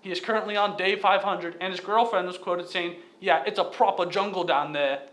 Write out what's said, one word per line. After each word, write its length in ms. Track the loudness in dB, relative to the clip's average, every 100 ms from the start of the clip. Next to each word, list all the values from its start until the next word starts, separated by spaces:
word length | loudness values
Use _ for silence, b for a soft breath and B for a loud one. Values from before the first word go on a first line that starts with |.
He 100 | -6
is 100 | -6
currently 360 | 0 -2 0 0
on 200 | 0 0
day 200 | 0 2
five 260 | 4 4
hundred, 340 | 2 -4 -6 -6
and 120 | -6
his 80 | -6
girlfriend 460 | 0 2 4 2 -2
was 120 | -6
quoted 300 | -4 -4 -2
saying, 280 | -4 -4 -8 B B
Yeah, 220 | 2 2 2
it's 120 | -2
a 60 |
proper 400 | -2 4 2 4
jungle 400 | 0 0 -2 -2
down 280 | 2 2 0
there. 300 | 0 0 -2 -6